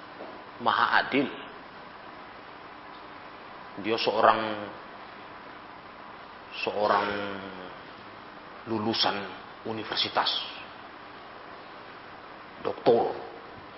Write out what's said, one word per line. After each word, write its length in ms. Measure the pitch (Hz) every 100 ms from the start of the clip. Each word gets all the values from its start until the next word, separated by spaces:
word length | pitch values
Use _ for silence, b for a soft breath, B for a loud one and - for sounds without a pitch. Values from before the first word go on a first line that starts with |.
| - - - - - -
maha 440 | 117 107 117 110 -
adil. 240 | 131 131 - - - - - - - - - - - - - - - - - - - - - - - - 104
Dia 160 | 98 113
seorang, 440 | 117 107 110 110 110 107 101 - - - - - - - - - - - - - - - - - - - 110
seorang 420 | 98 104 101 101 101 101 98 98 95 92 98 - - - - - - - - 113
lulusan 480 | 110 107 110 98 101 98 - - - 110
universitas, 600 | 110 101 - 107 - - - - - - - - - - - - - - - - - - - - - - - - -
doktor. 560 | - - 135 113 - - - - - - -